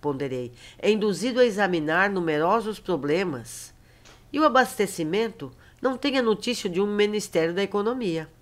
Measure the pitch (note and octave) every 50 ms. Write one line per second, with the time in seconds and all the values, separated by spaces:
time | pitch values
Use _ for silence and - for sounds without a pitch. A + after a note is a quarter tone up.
0 | - D3 C#3+ C3+ C#3+ C#3 B2+ B2+ B2 A#2+ A#2+ - - - - - - F#3 G#3+ G#3+
1 | F#3+ G#3+ G3 D#3 F#3+ C4 A#3+ B3 B3 A#3+ G3 G3 G#3 F#3+ F3+ E3 D3+ D3+ D#3+ F3
2 | F#3+ G3+ G3+ F#3+ F3 D#3+ D3+ D3 D#3 E3+ G3+ A3+ G#3 G#3+ G#3+ - - - F3+ D3+
3 | C3 C#3+ D3+ F3 G3 F3+ C#3+ B2 A2+ A#2+ - - - - - - - _ - -
4 | - - - - - - - C#4+ D#4 D4+ A#3 C4 B3 - - - G#3 F#3 - -
5 | E3 D#3 E3+ G#3 A3+ A3+ - - C#3+ C3 - - - - - _ - B3+ C4 B3
6 | - C#4+ B3+ C4+ B3 A3+ G#3+ - - A#3+ B3 - - G3+ E3+ F3 G3+ G#3 G#3 G#3
7 | G#3 G#3 G#3+ G#3+ G3 - - F3 D#3+ E3 F3 F#3 G3+ F#3+ G3+ G#3 G3+ A3 B3 C4
8 | A#3+ F#3+ E3 D#3+ D#3 D3 - -